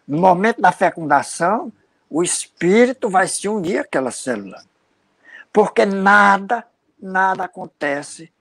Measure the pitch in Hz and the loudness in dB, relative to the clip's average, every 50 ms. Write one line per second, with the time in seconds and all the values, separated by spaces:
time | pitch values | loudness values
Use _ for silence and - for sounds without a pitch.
0 | _ - 143 165 190 185 175 180 208 233 226 - 196 180 - - 196 170 - 170 | _ -6 -2 2 4 4 4 4 2 0 0 2 2 2 2 2 0 -2 -2 -2
1 | 160 143 147 139 127 - - - 165 185 214 269 349 226 - _ _ _ _ _ | -2 0 2 0 0 -2 -6 -4 -2 -2 -2 -2 -6 -10 -14 _ _ _ _ _
2 | _ - 139 160 175 170 - - - - _ - 170 180 202 233 247 254 247 - | _ -6 -4 -2 -2 -2 -4 -6 -8 -12 _ -4 0 2 4 4 4 2 0 -4
3 | 262 208 185 185 190 165 - - - 202 220 208 165 170 226 294 285 - - 139 | -4 0 0 0 0 0 -4 -6 -6 -4 -4 -4 -4 -4 -4 -4 -4 -4 -4 -4
4 | 131 120 - - - 131 117 104 98 92 85 - - _ _ _ _ _ _ _ | -4 -4 -8 -8 -8 -8 -8 -8 -8 -14 -18 -20 -20 _ _ _ _ _ _ _
5 | _ _ _ _ _ - - - - _ - 208 208 - - 233 220 202 196 196 | _ _ _ _ _ -20 -20 -20 -12 _ 0 0 0 2 2 0 0 0 0 2
6 | 190 196 202 208 202 202 196 196 196 190 240 226 - _ _ _ _ _ _ _ | 4 4 6 6 6 6 4 2 0 -4 -6 -6 -8 _ _ _ _ _ _ _
7 | 196 190 185 185 190 190 185 160 180 180 - 180 - 160 _ - 147 143 143 143 | -12 -6 -2 0 0 0 0 -2 -6 -12 -12 -14 -16 -16 _ -8 -6 -4 -4 -6
8 | 143 - - - 165 _ _ _ | -8 -12 -18 -20 -20 _ _ _